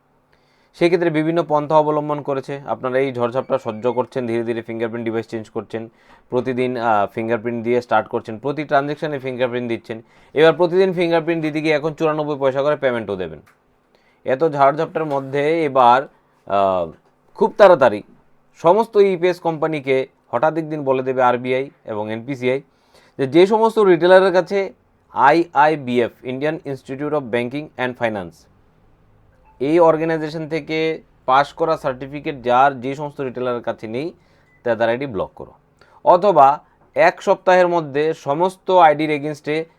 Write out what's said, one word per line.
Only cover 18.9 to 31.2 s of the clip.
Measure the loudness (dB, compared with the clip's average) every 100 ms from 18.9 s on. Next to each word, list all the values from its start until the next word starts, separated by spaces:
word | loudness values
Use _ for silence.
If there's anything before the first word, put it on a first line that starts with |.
| 2
ইপিএস | 2 2 -2 -2
কোম্পানিকে | -4 -4 -4 -4 -2 -2 -2 _ _
হঠাৎ | -2 0 -2
একদিন | -6 -4
বলে | -2 0
দেবে | 0 2
আরবিআই | 2 2 -2 -4 -4 _ -10
এবং | -8 -6
এনপিসিআই | -8 -8 -4 -2 -4 -6 _ _ _ _ -8
যে, | 0
যে | 4 4
সমস্ত | 4 2 4
রিটেলারের | 4 4 6 6 6
কাছে | 2 0 -4 -6 -10 _ _ _
আইআইবিএফ, | 2 4 4 2 2 2 2 -2 0 0 -4
Indian | -10 -6 -4
Institute | -6 -10 -12 -10 -8 -4
of | -6
Banking | -4 -4 -4 -8 -12 -8
and | -8 -4
Finance, | -4 -4 -10 -16 _ _ _ _ _ _ _ _ _ _ _ _
এই | 0 4
অর্গানাইজেশন | 4 2 -2 -4 -6 -8 -8
থেকে | -8 -6 -4 -4 -6 -12 _